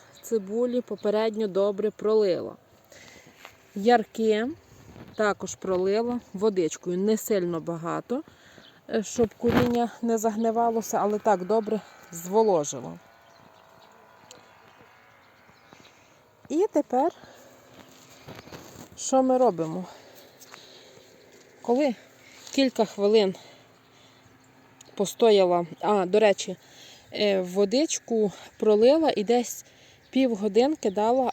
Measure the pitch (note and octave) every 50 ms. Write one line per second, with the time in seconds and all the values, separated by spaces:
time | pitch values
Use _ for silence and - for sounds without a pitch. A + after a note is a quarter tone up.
0 | - - - - - - A#3 A3 F#3+ F#3+ G#3 A#3 B3 B3 A#3+ B3 - - G#3+ -
1 | - G#3 G3+ G#3+ A3 A3+ G#3 G#3+ A3+ G3+ F3 G3 G3 G#3 G3+ G3 G#3 G#3+ - -
2 | - G#3 A3 A3 G#3 F#3+ E3 C3+ G#2+ G2 - - _ _ _ _ _ _ - -
3 | - - - - - - - - - - - _ _ _ _ G3+ G3 A#3 A#3+ A#3
4 | G#3 - - - A3 A3 G#3+ G#3+ A#3 C4+ E4 - - _ - - - - - -
5 | - - - - G#3+ G#3 F#3+ - - F3+ - - - F#3+ F#3 F3+ F#3 G3 G3+ A3
6 | A#3 A#3+ B3 A#3 - - - F#3 G3+ A3 G3 F#3 E3 D#3 - - - F3+ F3 F3+
7 | G3 G#3+ A3 G#3+ - - A3 F#3+ F3+ F3 E3+ D#3+ D3+ E3+ E3+ D#3 E3 E3 D#3 D#3
8 | - - A#3 C#4+ E4 - - _ - - - - - - - - _ - - A3+
9 | G3 - - B3 A#3 G3+ - - - A#3+ A#3 B3 B3 A#3+ A#3+ A#3+ A#3+ A3+ - -
10 | A#3 A#3 A3+ A3 G#3+ A3+ G#3 G#3+ A3+ A3+ A3 A#3 A#3 A#3 A3+ A3+ G#3 - - F#3+
11 | F#3 G#3 G#3+ G#3 - A3 G3+ F3+ F#3 F3+ G#3+ A3+ G#3+ G#3 A3 G3+ - - - -
12 | - - F3 E3+ E3+ F3+ F#3+ A3 A3+ G#3+ F#3 D#3+ D3 - - B2+ C3 D#3+ E3+ F3
13 | - - - _ _ _ - - - - - - - - - - - - - -
14 | - - - - - - - - - - - - - - - - - - - -
15 | _ _ _ _ _ _ _ _ _ - _ _ _ _ - - - - _ _
16 | _ _ _ _ _ _ _ _ _ - C#4 D#4+ G4+ - - D4+ C#4+ - - B3+
17 | C#4+ E4+ - - - - - - - - - - - - - - - - - -
18 | - - - - - - - - - - - - - - - - - - - -
19 | - - C4+ C4 C4 C4 B3+ B3+ B3+ A#3 F3+ D#3+ D#3+ D#3 E3 F#3 F3+ - - -
20 | - - - - - - - - - - - - - - - - - - - -
21 | - - - - - - - - - - - - - - A#3+ C4 D4+ C4+ G#3+ -
22 | - - - - - - - - - - - C#4 C4+ B3+ - - G#3+ - - -
23 | G3+ G3+ A3 A3+ G3+ F#3+ F3 - - - - - - _ _ _ _ _ _ _
24 | - - _ _ _ _ _ _ _ _ _ _ _ _ _ _ - - - -
25 | G3+ - - - A#3+ A3+ G#3 G3 F#3+ F3 F3 F3 F3 E3 - - - E3 G#3 G3+
26 | F3+ F3+ F#3 G#3+ A3 G3+ F#3+ - - - F3+ - - - - - - - - -
27 | - - - - G#3+ G3+ G3 F#3+ F#3 F3+ F3+ G3 G3+ F#3+ G#3+ C4+ D#4+ - - -
28 | - - A#3 A3 G#3+ F#3+ - - - - - - A3 G#3+ G#3 G#3 A3+ B3+ D4 E4
29 | D#4 C4+ - G#3 G3+ F#3+ A#3 B3 A#3 - - - - - - - - - - _
30 | _ _ - B3+ C4+ B3 A#3 F#3+ G#3 G#3+ F#3+ A3 B3 C#4+ D#4 - - G#3+ F#3 G#3
31 | G#3 A3+ B3 C4 B3+ A#3